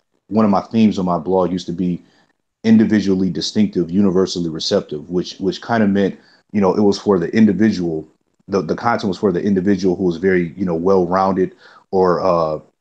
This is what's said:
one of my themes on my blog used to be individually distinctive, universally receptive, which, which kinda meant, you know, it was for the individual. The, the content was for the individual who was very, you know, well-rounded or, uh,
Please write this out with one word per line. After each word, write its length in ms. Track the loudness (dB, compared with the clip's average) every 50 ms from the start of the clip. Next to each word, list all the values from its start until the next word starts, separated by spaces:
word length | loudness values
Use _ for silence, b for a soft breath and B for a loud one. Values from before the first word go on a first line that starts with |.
| _ _ _ _ _
one 180 | _ -2 0 2
of 60 | 2
my 100 | 2 0
themes 380 | -2 -2 0 2 2 2 2 0
on 60 | -2
my 140 | -2 -2 -2
blog 320 | -2 0 0 0 0 0
used 160 | -2 -6 -6
to 40 | -8
be 320 | -6 -4 -2 -2 -4 -6 b b b b b b b b _ _ _ _ 2
individually 640 | 4 4 6 6 4 2 2 2 0 0 0 0 -2
distinctive, 600 | -2 -4 -6 -4 0 0 0 0 0 -2 -4 0
universally 600 | 0 2 2 2 2 2 0 0 -2 -4 -6 -6
receptive, 600 | -6 -8 -4 -2 -2 -2 -2 -4 -10 -12 -10 -6
which, 280 | -4 -4 -4 -6 -10
which 240 | -6 -6 -4 -4 -6
kinda 260 | -6 -4 0 0 2
meant, 320 | 2 2 0 0 -2 -4 b b b b b b _
you 80 | -2 0
know, 160 | 0 2 2
it 60 | 2
was 180 | 2 2 0 0
for 180 | 0 0 2 2
the 140 | 0 0 2
individual. 720 | 4 4 4 4 2 2 0 0 -2 -4 -4 -6 -6 -10 -12 _ _ _ _ _ _ _
The, 140 | -4 -4 -4
the 140 | -2 -2 -6
content 340 | -4 -2 -2 -2 -2 -2 -4
was 80 | -4
for 140 | 0 -2 0
the 100 | 0 0
individual 540 | -2 0 0 0 2 0 0 2 0 -2 0
who 100 | 0 -2
was 120 | -2 -2
very, 360 | 0 0 0 0 0 0 -4 -6
you 80 | -6 -4
know, 100 | -4 -4
well-rounded 800 | -2 0 2 2 2 2 0 0 0 0 0 0 0 -2 -4 b b b b b b b b
or, 280 | 0 2 2 2 2 2
uh, 380 | 2 0 2 2 0 -2 -4 -6 -10 _ _ _